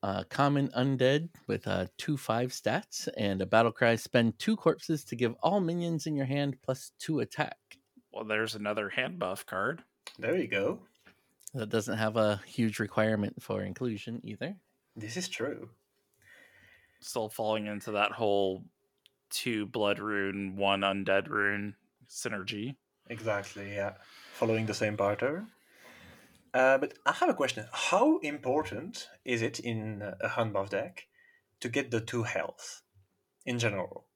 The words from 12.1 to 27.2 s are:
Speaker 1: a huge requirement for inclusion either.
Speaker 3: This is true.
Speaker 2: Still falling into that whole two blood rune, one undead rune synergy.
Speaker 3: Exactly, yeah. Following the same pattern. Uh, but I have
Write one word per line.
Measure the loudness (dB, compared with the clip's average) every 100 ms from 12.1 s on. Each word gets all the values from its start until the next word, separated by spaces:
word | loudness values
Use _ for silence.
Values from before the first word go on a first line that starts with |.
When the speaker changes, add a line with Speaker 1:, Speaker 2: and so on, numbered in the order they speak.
| 4
Speaker 1:
a | 4 2 -4
huge | 0 0 0
requirement | -2 2 2 2 -2 -6
for | -6 -4
inclusion | -4 -4 -4 -4 -8 -10
either. | -10 -8 -8 -10 _ _ _ -14
Speaker 3:
This | -10 -8
is | -6
true. | -4 -6 -6 -12 _ _ _ _ _ _ -20 -20 _ -20 -20 _ _
Speaker 2:
Still | -8 -4 -4
falling | -2 0 2 0
into | -6 -4
that | 0 0
whole | 2 2 4 4 0 -8 _ _ _ _ _ _
two | -6 -2 -2 -2
blood | 0 2 2
rune, | 0 -2 -2 -2 -4 0
one | 2 4
undead | 2 2 2 2 2
rune | 2 2 0 -4 -10 _ _ _
synergy. | -8 -6 -6 -6 -6 -6 -8 _ _ _
Speaker 3:
Exactly, | -6 -2 -2 -2 -12 -8 -4
yeah. | -4 -6 -20 -20 -20 -2
Following | 2 2 0
the |
same | 0 0 2
pattern. | 2 2 0 -2 -8 _ _ _ -20 -20 -20 -20 -20 _ _
Uh, | 4 6 6
but | 2 -2
I | 0
have | 2